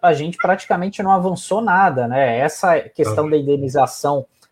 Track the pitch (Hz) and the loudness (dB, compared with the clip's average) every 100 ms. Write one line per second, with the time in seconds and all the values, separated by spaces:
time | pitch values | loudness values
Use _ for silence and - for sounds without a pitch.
0 | 175 143 156 175 175 190 - 185 185 - | 2 2 -2 -4 -2 -2 -2 -4 -4 -4
1 | 190 190 185 175 - 196 226 180 190 131 | 0 2 0 -4 -4 -2 0 2 2 2
2 | 117 131 131 117 147 - 185 160 - - | -2 0 0 2 -2 0 0 0 0 -2
3 | 135 110 151 151 139 139 135 139 127 - | 0 0 0 0 2 -2 0 0 0 0
4 | 143 143 - _ _ | -2 -2 -6 _ _